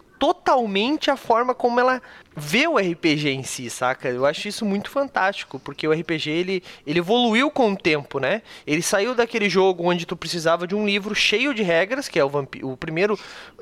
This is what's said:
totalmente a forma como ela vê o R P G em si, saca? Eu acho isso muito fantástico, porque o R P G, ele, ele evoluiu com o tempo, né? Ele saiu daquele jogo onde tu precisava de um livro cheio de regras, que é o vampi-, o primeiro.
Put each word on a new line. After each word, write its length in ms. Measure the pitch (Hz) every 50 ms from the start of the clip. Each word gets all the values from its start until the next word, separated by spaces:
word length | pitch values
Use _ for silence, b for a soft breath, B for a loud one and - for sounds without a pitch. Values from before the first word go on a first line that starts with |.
| _ _ _ _
totalmente 920 | 262 302 359 - - 370 302 262 233 208 190 196 214 262 302 294 - 302
a 60 | 277
forma 380 | 262 - - 220 226 247 247 247
como 260 | - - 240 240 247
ela 220 | 247 254 254 247 B B B B B _ -
vê 320 | 160 147 147 160 240 302 339
o 100 | 311 233
R 160 | 196 175 170
P 220 | - - 165 147
G 140 | 151 147 147
em 120 | 135 135 123
si, 280 | - - - 127 117
saca? 400 | - - 127 127 131 - - 135
Eu 160 | 123 123 131
acho 200 | 143 151 - - 208
isso 180 | 202 - -
muito 240 | 202 190 208 - -
fantástico, 680 | - 269 277 269 - - 190 190 202 - - - - 131
porque 300 | - - 143 - - 156
o 60 | 156
R 100 | 160 165
P 140 | - 165 151
G, 120 | 131 151
ele, 320 | 151 170 180 180 190 180 B B B B B
ele 120 | 139 151 175
evoluiu 520 | 175 170 226 247 247 233 214 233 277 302
com 220 | - - 247 208 196
o 40 |
tempo, 420 | 185 - 170 151 147 139 - - 135
né? 240 | 131 131 190 226 B B B B B
Ele 160 | - 147 160 160
saiu 320 | - 214 202 202 247 247
daquele 340 | 226 233 226 - 226 208 202
jogo 340 | 165 190 190 190 185 170 170
onde 200 | 175 175 175 165
tu 100 | - 185
precisava 520 | 165 - 160 - 175 156 165 170 170 175
de 80 | 170 196
um 100 | 208 214
livro 300 | 202 202 208 190 214 208
cheio 400 | - - - 214 214 262 294 262
de 80 | 214 214
regras, 440 | 175 170 165 190 196 254 277 269
que 120 | - - 170
é 60 | 139
o 40 | 139
vampi-, 340 | 139 147 139 135 - - -
o 140 | 131 127
primeiro. 420 | - - 165 160 165 190 208 214 B B B B B B B B -